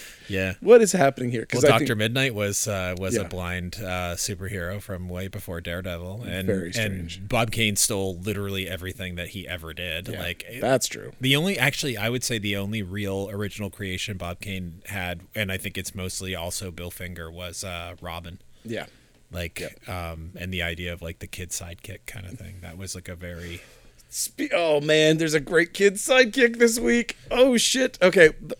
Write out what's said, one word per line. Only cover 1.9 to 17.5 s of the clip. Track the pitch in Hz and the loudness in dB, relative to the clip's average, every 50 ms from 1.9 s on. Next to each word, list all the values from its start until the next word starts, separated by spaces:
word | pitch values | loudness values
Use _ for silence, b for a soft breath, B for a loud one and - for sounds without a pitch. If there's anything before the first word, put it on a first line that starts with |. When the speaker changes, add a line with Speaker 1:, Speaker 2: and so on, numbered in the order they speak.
| 117 | 2
Speaker 1:
Midnight | 107 107 117 120 135 131 135 110 | 2 2 0 2 2 0 0 0
was, | 104 104 101 101 - - | 0 -2 0 0 -2 -2
uh, | 113 101 95 90 90 90 | -2 -2 -2 -2 -2 -4
was | 90 95 95 117 | -2 -2 0 0
a | 110 | 0
Speaker 2:
Yeah. | 95 | -2
Speaker 1:
blind, | 85 92 90 90 87 90 90 90 87 - - | -2 -4 -4 -4 -2 -4 -4 -4 -6 -8 -8
uh, | 104 92 90 90 90 87 85 | -6 -4 -4 -4 -4 -4 -4
superhero | - - - 101 87 95 90 101 92 85 87 101 104 | -4 -4 -6 -6 -6 -6 -6 -6 -4 -4 -6 -6 -8
from | - - 95 87 90 90 | -8 -8 -8 -8 -8 -6
way | 87 90 95 | -6 -6 -6
before | 95 - 101 - 101 87 85 | -8 -8 -10 -10 -8 -8 -8
Daredevil. | 85 87 85 90 90 92 87 85 87 90 98 113 - | -6 -6 -6 -6 -6 -6 -8 -8 -8 -10 -10 -10 -8
And, | - 87 95 95 | -6 -6 -4 0
Speaker 2:
Very | 101 101 95 85 | 0 0 0 -2
Speaker 1:
and | 85 104 113 110 101 95 90 82 82 | -4 -2 -2 -2 -2 -2 -4 -6 -8
Speaker 2:
strange. | 87 95 98 | -10 -10 -6
Speaker 1:
Bob | 101 120 117 120 113 | -2 0 0 2 2
Kane | - 117 113 104 101 | 2 2 2 2 2
stole | - - - 110 98 98 95 90 | 2 0 0 0 0 -2 -2 -4
literally | 85 90 110 101 101 101 98 98 95 95 | -4 -4 -4 -4 -4 -4 -4 -4 -4 -4
everything | 85 92 85 92 92 - - 92 90 87 | -4 -6 -6 -6 -8 -8 -6 -8 -8 -6
that | 87 87 85 | -6 -8 -8
he | - 98 85 | -8 -10 -10
ever | - 87 85 80 82 78 | -8 -10 -10 -10 -12 -10
did. | 85 87 87 80 85 92 | -8 -8 -6 -6 -6 -6
Speaker 2:
Yeah, | - 82 85 | -8 -8 -6
Speaker 1:
Like, | 87 87 90 - - 95 | -6 -6 -6 -8 -10 -12
it | 117 131 | -8 -2
Speaker 2:
that's | - 123 135 120 - | 0 2 2 2 2
true. | - - - - - - - | -2 -6 -8 -12 -14 -8 -2
Speaker 1:
The | 127 135 139 | 4 4 4
only, | 147 165 196 196 117 | 4 4 2 2 2
actually, | 127 143 135 - 175 139 117 | 2 2 2 0 -2 -2 -2
I | 101 104 117 | -2 -2 -2
would | 123 127 - | -2 -2 -2
say | - 127 110 | -2 -2 -2
the | 98 104 101 | -2 -2 -2
only | 98 98 101 110 110 98 | -2 -2 -2 -4 -4 -4
real | 87 98 104 101 98 98 98 98 95 | -4 -6 -4 -4 -2 -2 -4 -4 -4
original | 101 101 107 95 - - 104 92 | -4 -6 -6 -6 -6 -6 -8 -8
creation | - - 101 95 92 92 - - 101 | -8 -8 -6 -6 -4 -4 -6 -6 -6
Bob | 90 87 87 90 - | -6 -6 -8 -8 -8
Kane | - 104 95 92 90 85 80 - - | -8 -8 -8 -6 -8 -8 -12 -14 -12
had, | - 98 98 90 90 87 85 87 - - | -10 -8 -6 -4 -4 -6 -8 -10 -10 -6
and | 110 107 95 | -4 -4 -2
I | 95 | -4
think | 95 - 101 - | -4 -6 -6 -6
it's | 101 90 - - | -6 -8 -8 -8
mostly | 95 92 92 - - 95 92 92 | -6 -6 -6 -6 -6 -6 -6 -6
also | 82 82 90 - - 98 92 | -6 -6 -6 -6 -6 -8 -8
Bill | 82 87 87 87 | -10 -10 -12 -12
Finger, | - - 92 87 90 87 82 80 | -10 -10 -12 -10 -10 -10 -12 -12
was, | 82 87 90 87 | -12 -12 -12 -10